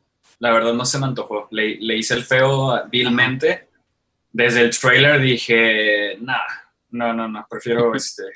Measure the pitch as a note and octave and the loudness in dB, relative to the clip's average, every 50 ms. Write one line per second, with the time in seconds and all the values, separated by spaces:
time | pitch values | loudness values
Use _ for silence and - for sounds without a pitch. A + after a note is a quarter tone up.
0 | _ _ _ _ _ _ _ _ A#2 A#2 A2+ A2+ A2+ A#2 A#2 A#2+ C3 C3+ - C#3 | _ _ _ _ _ _ _ _ 0 2 2 2 2 2 0 -2 -2 -4 -2 -2
1 | C3+ C3+ C3+ - G#2 - G#2+ G#2 - - A2 G#2+ G#2+ G#2+ - - A2 A2+ A2 A2 | -4 -4 -4 -6 -8 -8 -8 -8 -8 -6 -4 -4 -4 -4 -4 -4 -4 -4 -2 -2
2 | A2+ - B2 A#2+ - - C3 B2+ C3 C3+ C#3 C3+ C3+ C3 A#2+ G#2+ - - A#2+ B2 | -2 -2 -2 -4 -2 0 2 2 4 2 2 2 0 0 0 -2 -2 -4 -2 -2
3 | B2 B2 A#2+ B2 B2+ B2+ C3 C3+ D3+ D#3+ F3+ F3+ - _ _ _ _ _ _ _ | 0 0 2 2 2 0 0 0 0 0 0 -2 -6 _ _ _ _ _ _ _
4 | _ _ _ _ _ _ - A#2+ A#2+ A#2+ A2+ A#2+ A#2+ A#2 A#2+ - - B2+ B2 C3 | _ _ _ _ _ _ -2 0 2 2 4 4 4 2 2 2 2 4 4 6
5 | C3+ D3 D3 C#3 C3 C3 B2 A#2 - - A#2 A2+ A2+ A2+ A2 G#2+ G#2+ G#2+ G#2 G#2 | 6 6 4 4 2 2 0 0 0 2 2 4 4 4 2 2 2 2 2 2
6 | G#2 G2+ F#2+ G2 A#2 C3 C3 A2+ E2+ - - - - _ _ _ _ _ A#2+ A#2+ | 0 -2 -6 -8 -8 -6 -6 -4 -6 -8 -10 -14 -16 _ _ _ _ _ -8 -4
7 | A#2+ A#2 A2+ A2+ A2+ A2 G#2+ G#2+ - - A#2 - - A#2+ A#2 A#2+ A#2+ A#2 A2 - | -4 -2 -2 -4 -4 -6 -8 -12 -12 -14 -14 -10 -4 -2 0 2 2 2 0 -2
8 | - - - - F#2+ F#2+ - | -6 -8 -10 -12 -14 -14 -14